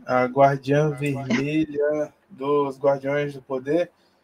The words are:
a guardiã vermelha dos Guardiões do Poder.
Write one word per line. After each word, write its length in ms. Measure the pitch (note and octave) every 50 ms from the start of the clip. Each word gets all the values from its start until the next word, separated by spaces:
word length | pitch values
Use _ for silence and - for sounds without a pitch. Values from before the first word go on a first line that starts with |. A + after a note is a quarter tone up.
| -
a 220 | - B2+ B2+ B2+
guardiã 640 | B2 B2+ C#3 C#3 C#3 C#3 C3+ - C3+ C#3 D3 D#3 D#3
vermelha 1200 | C#3+ C#3 C#3+ C#3+ C3+ C3 C3 C3 - C3 C#3 D3 D#3 D#3 D#3 D3+ C#3+ D3 D3 D3 D3+ D3+ D3 D3 - _ _ _
dos 500 | G2+ - C3+ C#3+ D3 D3 C#3+ C#3 C3 C3
Guardiões 540 | C#3 C#3 C#3 C3+ C3+ C3+ C#3+ D3 D3 C#3+
do 80 | C#3 C3+
Poder. 500 | - - C3+ C3 B2+ C#3 D3+ E3+ F3 F3 _ _ _ _ _ _